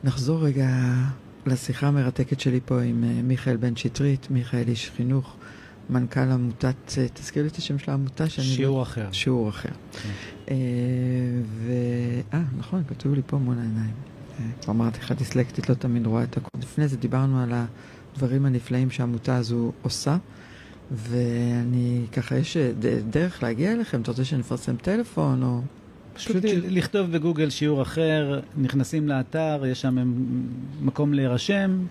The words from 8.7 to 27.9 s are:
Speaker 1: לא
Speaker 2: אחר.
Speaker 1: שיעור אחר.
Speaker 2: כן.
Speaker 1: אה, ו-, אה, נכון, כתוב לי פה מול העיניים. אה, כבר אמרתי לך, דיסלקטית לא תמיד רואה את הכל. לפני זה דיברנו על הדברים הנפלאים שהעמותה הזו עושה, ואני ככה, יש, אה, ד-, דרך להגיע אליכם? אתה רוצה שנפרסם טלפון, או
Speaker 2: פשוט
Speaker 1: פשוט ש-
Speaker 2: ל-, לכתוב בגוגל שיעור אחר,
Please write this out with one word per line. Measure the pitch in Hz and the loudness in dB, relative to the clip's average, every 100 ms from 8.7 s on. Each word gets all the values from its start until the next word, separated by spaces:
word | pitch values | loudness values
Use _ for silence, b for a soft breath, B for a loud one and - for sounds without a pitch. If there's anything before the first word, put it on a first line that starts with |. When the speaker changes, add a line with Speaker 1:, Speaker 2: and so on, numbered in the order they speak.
| 135 | 2
Speaker 1:
לא | |
Speaker 2:
אחר. | 123 117 104 | -2 -4 -4
Speaker 1:
שיעור | 92 - 127 107 | -2 0 2 0
אחר. | 101 - - - B | -2 -8 -10 -14 B
Speaker 2:
כן. | 104 98 B B - | -8 -8 B B -4
Speaker 1:
אה, | 135 127 123 123 127 127 127 123 123 | -2 0 0 0 0 0 0 0 0
ו-, | 113 110 117 123 120 120 120 120 - | -2 -4 -2 0 0 0 0 -2 -2
אה, | 156 160 127 | -2 -2 -4
נכון, | - 185 147 | -4 -2 -2
כתוב | - 135 | -2 0
לי | 139 135 | 0 0
פה | 143 | 0
מול | 127 120 | 0 0
העיניים. | 117 110 110 110 - - - - | -2 -2 -2 -6 -12 -16 -16 -8
אה, | 113 123 | -8 -6
כבר | - | -2
אמרתי | 110 117 110 | 2 2 0
לך, | - | -4
דיסלקטית | 123 131 127 123 - - | -2 0 0 0 -2 0
לא | |
תמיד | 127 127 120 113 | 0 2 2 2
רואה | 113 | 2
את | 123 127 | 0 -2
הכל. | - 131 | -6 -8
לפני | 123 - 151 | -6 0 0
זה | 131 | 2
דיברנו | 123 127 135 131 | 0 2 4 4
על | 123 120 117 B B B B - | 2 0 -2 B B B B -2
הדברים | 131 135 139 | 0 4 4
הנפלאים | 127 117 123 131 | 2 0 2 2
שהעמותה | 127 120 117 117 123 | 2 0 0 0 0
הזו | 113 117 117 - | 2 0 0 -2
עושה, | 127 - - 165 - B B B B B - | -4 -2 0 0 -2 B B B B B -8
ואני | 120 113 120 120 117 120 120 120 123 120 120 113 | -6 -2 0 2 2 2 2 2 2 2 0 -2
ככה, | 131 - 127 | -4 0 0
יש, | 131 170 | 2 2
אה, | 131 104 | 2 2
ד-, | 107 117 110 | 2 2 0
דרך | 127 175 - | 0 0 0
להגיע | 120 117 175 | -2 0 0
אליכם? | 233 220 131 | 0 0 -2
אתה | 117 | -2
רוצה | 123 | -2
שנפרסם | 131 143 120 123 - 120 | 0 0 -2 -4 -2 -2
טלפון, | - 214 233 - 147 127 | 0 0 0 0 2 2
או | 127 120 131 - - - - | 2 0 -4 -10 -20 -20 -20
Speaker 2:
פשוט | - - 185 | -14 -2 2
Speaker 1:
פשוט | 214 | 4
ש- | |
Speaker 2:
ל-, | 185 180 180 | 2 2 0
לכתוב | - 208 180 | 2 0 2
בגוגל | 165 160 156 156 | 2 2 2 2
שיעור | - 151 143 | 2 2 2
אחר, | 127 | 2